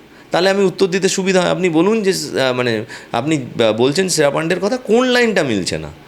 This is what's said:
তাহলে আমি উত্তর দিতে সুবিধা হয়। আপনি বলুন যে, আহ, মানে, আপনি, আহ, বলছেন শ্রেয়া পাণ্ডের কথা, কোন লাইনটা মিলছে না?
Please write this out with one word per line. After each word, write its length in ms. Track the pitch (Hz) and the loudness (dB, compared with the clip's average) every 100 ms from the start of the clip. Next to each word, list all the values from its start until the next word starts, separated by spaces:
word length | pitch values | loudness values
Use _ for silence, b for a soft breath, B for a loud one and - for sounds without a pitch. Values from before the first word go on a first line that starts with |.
| - B - | -18 B -4
তাহলে 200 | 165 190 | 0 2
আমি 140 | 196 | 2
উত্তর 220 | 190 151 190 | 0 2 0
দিতে 220 | 185 185 | 0 -2
সুবিধা 320 | - 190 185 | 0 0 2
হয়। 100 | 175 | 2
আপনি 180 | 165 180 | 0 0
বলুন 340 | 160 185 226 | 2 2 2
যে, 80 | 190 | 0
আহ, 440 | 160 143 87 131 | -2 -4 -2 0
মানে, 300 | 127 123 110 - B B | 0 -2 -2 -6 B B
আপনি, 240 | 113 143 156 | -4 -2 -2
আহ, 360 | 120 - 113 | -2 0 2
বলছেন 360 | 107 131 147 185 | 4 2 2 0
শ্রেয়া 220 | 156 143 | 2 0
পাণ্ডের 300 | 147 160 180 | 0 -2 -2
কথা, 160 | 190 254 | -2 -4
কোন 280 | - 226 | 0 2
লাইনটা 380 | 254 247 233 190 | 4 2 2 0
মিলছে 360 | 139 104 82 80 | 0 -2 -2 -6
না? 100 | 76 76 | -8 -14